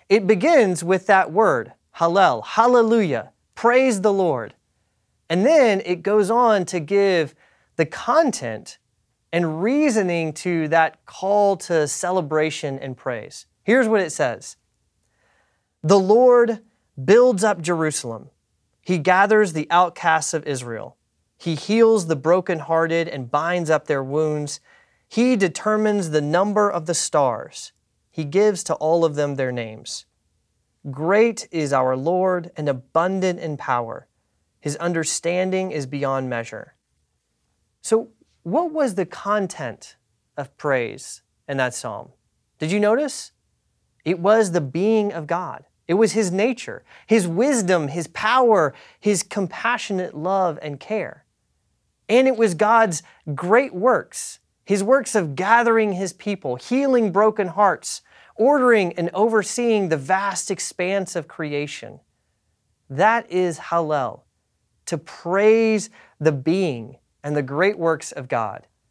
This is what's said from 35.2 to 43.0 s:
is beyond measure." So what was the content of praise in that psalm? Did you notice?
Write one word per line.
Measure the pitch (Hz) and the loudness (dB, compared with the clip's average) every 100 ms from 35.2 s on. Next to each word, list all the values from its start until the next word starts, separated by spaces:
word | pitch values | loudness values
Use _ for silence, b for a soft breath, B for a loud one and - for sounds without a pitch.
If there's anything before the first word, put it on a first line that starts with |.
| 165 180 185 185 185 | -4 -2 -2 -4 -4
is | 156 131 | -6 -8
beyond | 139 139 135 131 | -6 -4 -4 -4
measure." | 120 113 107 - _ _ _ _ _ _ _ _ _ _ _ | -6 -8 -14 -16 _ _ _ _ _ _ _ _ _ _ _
So | - 226 226 _ _ _ | -2 -2 -2 _ _ _
what | 170 233 349 | -4 -4 -2
was | 311 269 | -2 -2
the | 180 180 | -2 -8
content | - 196 208 190 - 131 - - _ _ _ _ - | -8 -4 -2 -4 -8 -12 -12 -20 _ _ _ _ -14
of | 139 _ | -14 _
praise | 151 131 117 104 - - _ _ - | -2 0 -2 -8 -16 -20 _ _ -8
in | 139 | -4
that | 127 | -2
psalm? | - 127 101 - _ _ _ _ _ | -4 -10 -12 -14 _ _ _ _ _
Did | 156 | -4
you | 202 | 0
notice? | 208 233 | 2 2